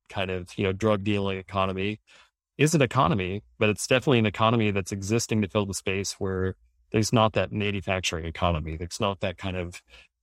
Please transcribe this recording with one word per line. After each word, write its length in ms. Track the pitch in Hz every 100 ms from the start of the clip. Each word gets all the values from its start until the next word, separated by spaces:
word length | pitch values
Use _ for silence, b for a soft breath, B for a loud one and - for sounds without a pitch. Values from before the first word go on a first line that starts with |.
| _
kind 240 | 107 95
of, 260 | 92 90 -
you 60 |
know, 80 | 101
drug 320 | 98 110 104
dealing 340 | 98 101 98 95
economy 600 | 95 98 95 92 101 107 _ b b _ _ -
is 160 | 151
an 80 | 160
economy, 600 | 127 127 156 120 92 101 - _
but 120 | 107
it's 160 | 104 -
definitely 320 | 131 - 120
an 80 | 110
economy 440 | - 113 117 107
that's 220 | 98 90
existing 480 | 101 95 117 - 110
to 80 | 98
fill 160 | 107
the 100 | 98
space 380 | 92 - 95 98 -
where 340 | 98 92 92 - _ _ _
there's 200 | 113 107
not 200 | 120 110
that 180 | 104 -
manufacturing 760 | 107 101 98 92 92 - 82 82
economy. 500 | 82 90 82 80 80
There's 240 | 87 -
not 200 | 107 98
that 180 | 98 85
kind 180 | 98 90
of, 260 | 87 - _ b b _